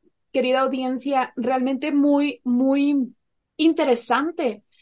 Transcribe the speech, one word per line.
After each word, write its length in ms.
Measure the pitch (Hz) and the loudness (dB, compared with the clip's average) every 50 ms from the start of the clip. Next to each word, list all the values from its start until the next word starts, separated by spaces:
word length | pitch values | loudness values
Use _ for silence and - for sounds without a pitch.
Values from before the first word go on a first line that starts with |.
| _ _ _ _ _ _ | _ _ _ _ _ _
querida 300 | - 269 233 254 254 262 | -2 -2 0 2 0 0
audiencia, 720 | 269 262 269 262 262 254 262 247 - 277 277 262 247 - - | 0 0 -2 -4 -4 -4 -4 -4 -4 -2 -2 -2 -2 -2 -6
realmente 560 | - 220 247 262 262 247 269 269 262 294 302 | -6 -2 -2 -2 0 0 -2 -2 -4 -4 0
muy, 500 | 285 285 277 294 285 285 294 294 247 - - | 0 2 2 4 2 2 2 -2 -4 -6 -4
muy 680 | 247 240 247 262 269 277 285 277 285 294 277 247 - - _ _ _ _ _ _ _ _ | -2 0 0 2 2 2 2 0 0 0 -2 -2 -4 -8 _ _ _ _ _ _ _ _
interesante. 1040 | - 311 330 320 339 311 277 240 240 - - 233 247 294 339 339 - 311 240 208 - _ _ _ _ | 0 0 2 2 2 0 2 2 2 4 2 2 2 0 -4 -4 -4 -6 -6 -6 -8 _ _ _ _